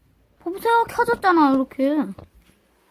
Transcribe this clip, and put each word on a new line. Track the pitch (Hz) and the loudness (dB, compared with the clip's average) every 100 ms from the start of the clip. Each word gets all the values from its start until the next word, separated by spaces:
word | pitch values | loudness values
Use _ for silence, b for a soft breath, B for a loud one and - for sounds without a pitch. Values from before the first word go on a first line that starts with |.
| _ _ _ _ | _ _ _ _
보세요, | 339 381 466 466 466 | -10 -6 -2 0 0
켜졌잖아, | - 466 480 392 339 294 | -2 -2 0 2 4 4
이렇게. | 269 262 - 269 302 220 190 - _ _ _ _ _ _ | 2 -2 -2 -2 0 -4 -8 -20 _ _ _ _ _ _